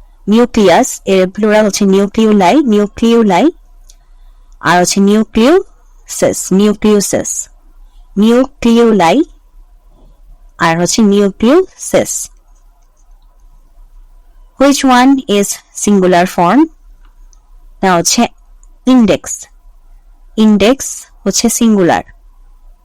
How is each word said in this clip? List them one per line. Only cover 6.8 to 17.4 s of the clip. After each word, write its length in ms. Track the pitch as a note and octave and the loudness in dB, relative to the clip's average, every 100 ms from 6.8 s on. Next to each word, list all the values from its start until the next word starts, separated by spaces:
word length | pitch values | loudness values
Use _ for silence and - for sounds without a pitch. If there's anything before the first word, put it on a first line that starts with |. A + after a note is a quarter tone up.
| G#3+ G#3 G3 A2 - - - - _ - - - - - | 0 0 -2 -6 -8 -12 -14 -20 _ -20 -20 -20 -10 -2
নিউক্লিওলাই। 1000 | A3 A#3+ C4 - A#3 A#3 A#3 G#3 E3 A#3 E4+ - _ - - _ _ _ - _ - - - - | 0 2 -2 -4 0 2 2 2 2 0 -2 -8 _ -20 -20 _ _ _ -20 _ -20 -20 -20 -6
আর 220 | E3+ E3 | -4 -2
হচ্ছে 220 | F3 - | -2 0
নিউক্লিওসিস। 1300 | G#3 G3+ G3+ - A3+ E4 F#4 - - E3 G#2+ - - - _ _ _ _ _ _ _ - _ _ - - _ - - - - - _ - - _ | 0 2 0 -2 0 2 0 -10 -4 -4 -4 -10 -14 -20 _ _ _ _ _ _ _ -20 _ _ -20 -20 _ -20 -20 -20 -20 -20 _ -20 -20 _
Which 260 | C#4 C4+ C4 | 0 0 0
one 300 | B3 C4 C4+ - | 2 2 0 0
is 180 | G3+ G3+ - _ - - | -2 -2 -8 _ -6 -2
singular 400 | G3+ F#3 F3 F3+ | 0 2 0 0
form? 420 | - F3 A#3 D#4+ - - - - _ - _ | -2 0 2 0 -4 -20 -20 -20 _ -20 _